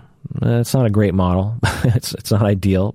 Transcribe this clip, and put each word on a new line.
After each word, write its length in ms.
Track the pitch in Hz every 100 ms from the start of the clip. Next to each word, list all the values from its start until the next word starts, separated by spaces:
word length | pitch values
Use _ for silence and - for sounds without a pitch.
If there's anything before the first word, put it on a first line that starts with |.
| - _ - -
Uh, 180 | 117 120
it's 140 | 117
not 120 | 135 117
a 40 |
great 240 | 101 101
model. 420 | 92 90 90 104 117
<laughs> 240 | - -
It's, 300 | 123 98 -
it's 160 | - -
not 120 | 104
ideal, 520 | 104 98 101 92 101